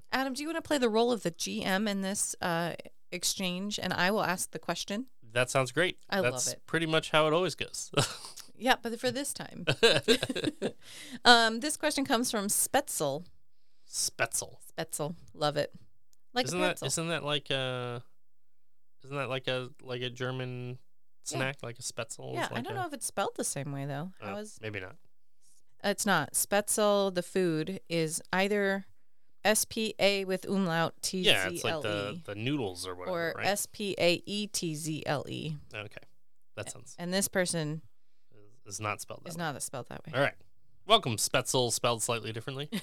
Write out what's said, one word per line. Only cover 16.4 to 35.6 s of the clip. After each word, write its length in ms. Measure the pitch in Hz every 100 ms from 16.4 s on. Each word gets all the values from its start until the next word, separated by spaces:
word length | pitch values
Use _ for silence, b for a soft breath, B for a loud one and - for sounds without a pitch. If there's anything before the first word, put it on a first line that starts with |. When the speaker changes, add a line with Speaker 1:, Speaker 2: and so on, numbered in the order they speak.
| 123
Speaker 1:
a 20 |
Speaker 2:
Isn't 120 | 180
that, 60 | 180 -
Speaker 1:
pretzel. 80 | 131
Speaker 2:
isn't 200 | 165 165
that 140 | 156
like 280 | 143 147 -
a, 520 | 135 127 127 123 117 - - - - - - - - - -
isn't 120 | 131 143
that 140 | 127
like 180 | 131 131
a, 220 | 127 123 -
like 180 | 127 123
a 80 | 127
German 720 | 123 127 127 127 123 123 123 - - - - -
Speaker 1:
Yeah. 80 | 131
Speaker 2:
snack, 200 | 131 139
like 160 | 117 117
a 60 |
Spetzel? 460 | - - - - 131
It's 80 | 339
Speaker 1:
Yeah, 100 | 294
I 60 | -
Speaker 2:
like 80 |
Speaker 1:
don't 100 | 285
Speaker 2:
a 20 | 392
Speaker 1:
know 100 | 349
if 60 |
it's 120 | 285 -
spelled 300 | - 480 -
the 80 |
same 280 | - - 143
way, 140 | 139 139
though. 260 | 139 185 -
How 140 | 104
Speaker 2:
Oh, 40 | 104
Speaker 1:
is 200 | 107 -
Speaker 2:
maybe 200 | 110 101
not. 160 | 92 - - - - - - - - -
Speaker 1:
It's 240 | 202 196 208
not. 260 | 175 139
Spetzel, 800 | - - 202 208 - 208 202 196
the 80 | 180
food, 580 | 170 190 180 156 160 190 -
is 360 | 170 160 - -
either 540 | 180 196 208 196 196 - - - - - -
S 220 | 196 214 -
P 280 | 226 220 -
A 260 | 196 196 190
with 220 | 185 -
umlaut, 640 | 196 185 165 160 - -
Speaker 2:
Yeah, 340 | 185 107 101 92
it's 140 | 85
like 200 | 113 156
the, 60 | 107
Speaker 1:
T 0 |
Z 100 | 101
L 140 | 101
E. 100 | 170 104
Speaker 2:
the 100 | 101
noodles 520 | 117 147 104 87 92
or 80 | 87
whatever, 340 | 180 170 165
Speaker 1:
Or 40 | -
Speaker 2:
right? 80 | 143
Speaker 1:
S 220 | 202 -
P 280 | - 202 -
A 240 | 175 170 -
E 220 | 202 208
T 260 | - 175
Z 300 | 151 160 151 -
L 200 | 139 -
E. 260 | 127 160 147